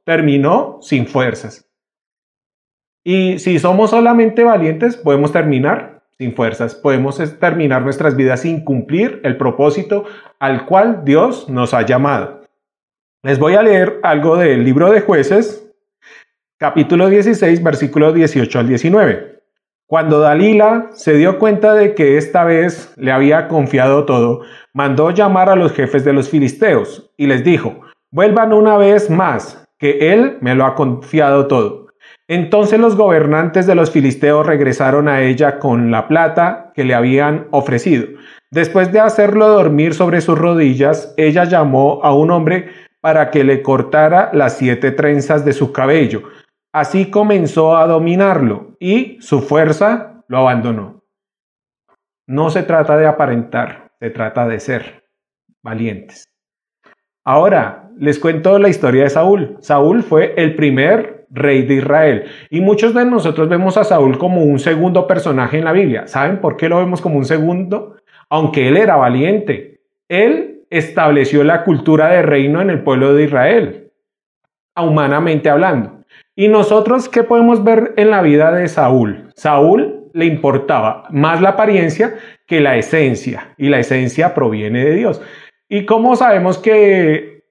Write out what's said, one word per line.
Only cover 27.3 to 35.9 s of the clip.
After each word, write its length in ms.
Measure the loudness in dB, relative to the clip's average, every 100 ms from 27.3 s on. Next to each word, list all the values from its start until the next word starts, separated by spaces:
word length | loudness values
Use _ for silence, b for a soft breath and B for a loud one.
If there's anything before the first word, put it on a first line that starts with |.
| 0
dijo: 380 | 0 0 -2 -12 B B _
"Vuelvan 440 | -2 0 2 2
una 240 | 2 4 4
vez 340 | 4 2 0
más, 560 | -2 -2 -4 -10 -20 _ _
que 360 | -4 0 2
él 260 | 2 0 -2
me 140 | -2 0
lo 100 | 0
ha 80 |
confiado 720 | 0 -4 -4 -4 0 2 2 2
todo". 420 | 0 -2 -6 -20 b b b -8
Entonces 520 | -6 0 0 2 2
los 160 | 2 2
gobernantes 720 | 2 2 2 0 0 0 2
de 80 | 2
los 160 | 2
filisteos 560 | 2 0 0 0 2 0
regresaron 600 | 0 0 0 0 0 0
a 140 | 0
ella 380 | 0 0 0 0
con 320 | -2 0 0